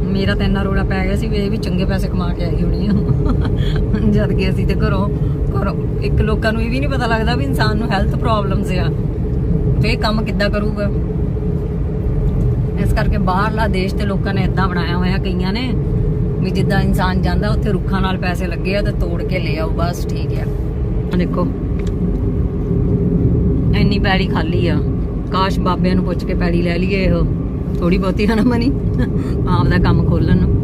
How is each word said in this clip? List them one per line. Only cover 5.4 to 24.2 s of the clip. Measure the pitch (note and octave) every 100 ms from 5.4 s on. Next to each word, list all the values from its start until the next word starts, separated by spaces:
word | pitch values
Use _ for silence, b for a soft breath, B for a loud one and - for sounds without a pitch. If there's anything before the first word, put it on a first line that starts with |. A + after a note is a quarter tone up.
| - G3
ਘਰੋਂ | G3 - - -
ਇੱਕ | G3+ -
ਲੋਕਾਂ | A3 G3+ A3
ਨੂੰ | A3+
ਇਹ | A#3
ਵੀ | B3+
ਨਹੀਂ | C#4+
ਪਤਾ | C4 A#3+
ਲੱਗਦਾ | A3+ A3 A#3+
ਵੀ | C4+
ਇਨਸਾਨ | - G3+ G#3
ਨੂੰ | A3+
ਹੈਲਥ | G3 G3 -
ਪ੍ਰੋਬਲਮਸ | F3 D#3+ D3 F#3+ -
ਆ, | - - - - - - - - - - -
ਤੇ | G#3+
ਇਹ | A3+
ਕੰਮ | A3 G#3+
ਕਿੱਦਾਂ | A3 F#3+ G3+
ਕਰੂਗਾ। | G#3 G3+ G3+ G3+ - - - - - - - - - - - - - - - - - - E3+
ਇਸ | F#3
ਕਰਕੇ | A3+ G#3+ G#3+
ਬਾਹਰਲਾ | F#3 F3+ G#3+ G#3+ A3
ਦੇਸ਼ | F#3 G3 -
ਤੇ | G3+
ਲੋਕਾਂ | F#3+ G3+
ਨੇ | F#3+
ਏਦਾਂ | F3+ F3 F#3
ਬਣਾਇਆ | F3 E3+ F3
ਹੋਇਆ | F3+ F#3+
ਕਈਆਂ | F#3+ F3+ F#3
ਨੇ | A3 B3+ - - - - - - -
ਵੀ | F#3+
ਜਿੱਦਾਂ | F#3 F#3 G3
ਇਨਸਾਨ | F#3+ G3 F#3 F#3
ਜਾਂਦਾ | F3+ - G#3
ਉੱਥੇ | A3 G#3
ਰੁੱਖਾਂ | F#3 - F#3+
ਨਾਲ | F#3+ F#3
ਪੈਸੇ | F3+ F3 F#3
ਲੱਗੇ | E3 D#3+ G3+
ਆ |
ਤੇ | -
ਤੋੜ | - F3+ E3+
ਕੇ | - F#3
ਲੈ | - D#3
ਆਓ, | D#3+
ਬਸ | - E3+ E3+ -
ਠੀਕ | - C#3
ਆ। | -
ਆਹ | - - - - - - - F3
ਦੇਖੋ | E3+ F#3 F3+ F#3 - - - - F3+ - - - - - - - - - - - - - - - - -
ਇੰਨੀ | - G3+
ਪੈਲੀ | G3+ F#3+